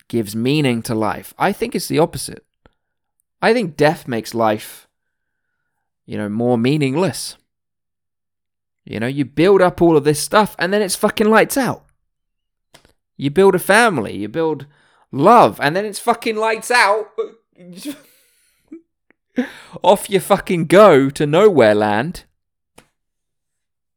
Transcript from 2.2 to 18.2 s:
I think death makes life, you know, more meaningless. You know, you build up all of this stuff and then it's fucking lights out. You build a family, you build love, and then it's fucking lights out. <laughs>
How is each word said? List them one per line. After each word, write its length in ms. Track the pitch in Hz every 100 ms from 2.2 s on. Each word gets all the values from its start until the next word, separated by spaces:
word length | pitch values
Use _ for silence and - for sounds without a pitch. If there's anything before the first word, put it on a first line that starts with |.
| - - _ _ _ _ _ _ _ _ _ _
I 120 | 190
think 240 | 240 214 147
death 300 | 147 165 -
makes 280 | 117 -
life, 520 | 117 110 107 - - _ _ _ _ _ _ _ _ _ _ _ _ -
you 100 | 107
know, 120 | 104
more 280 | 107 120 123
meaningless. 800 | 120 151 147 139 185 - - - _ _ _ _ _ _ _ _ _ _ _ _ _ _
You 160 | - 104
know, 60 | 120
you 160 | 143
build 360 | 135 - 180 190
up 220 | 180 180
all 140 | 170 156
of 80 |
this 160 | 143 147
stuff 340 | - 214 196 -
and 140 | 175
then 100 | 208
it's 120 | 190
fucking 340 | - 208 - 214
lights 280 | 220 165 285
out. 280 | 226 - _ _ _ _ _ _ _ _ _ _ _ _ _ -
You 140 | 135
build 260 | 143 196 180
a 20 |
family, 580 | - 208 240 151 95 95
you 120 | 104
build 380 | 147 160 147 143 _ _ _ _
love, 480 | 123 170 233 131 92
and 160 | 135 175
then 80 |
it's 140 | 214 190
fucking 380 | - 226 240 214
lights 340 | 220 226 -
out. 400 | 240 202 214 208 - 202 - _ _
<laughs> 300 | 180 180 277 - _ _